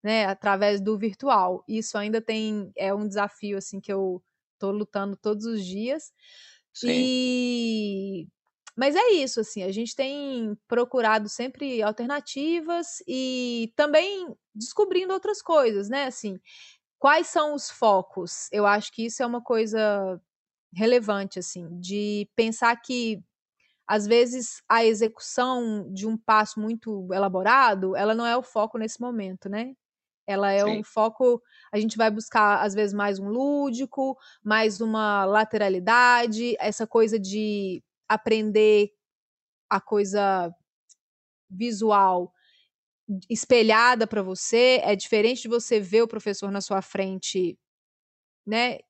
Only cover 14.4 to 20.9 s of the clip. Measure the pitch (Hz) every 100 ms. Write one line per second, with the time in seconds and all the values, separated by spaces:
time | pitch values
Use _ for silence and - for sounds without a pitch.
14.4 | _ 208 233 - 415 370 370 381 381 403
15.4 | - 320 240 202 202 269 269 254 208 185
16.4 | _ - - _ _ _ 277 311 339 339
17.4 | 302 294 - - 226 196 190 - 175 -
18.4 | - 208 208 208 - - 226 - 247 240
19.4 | 233 226 220 220 214 202 190 180 _ _
20.4 | _ _ _ 170 220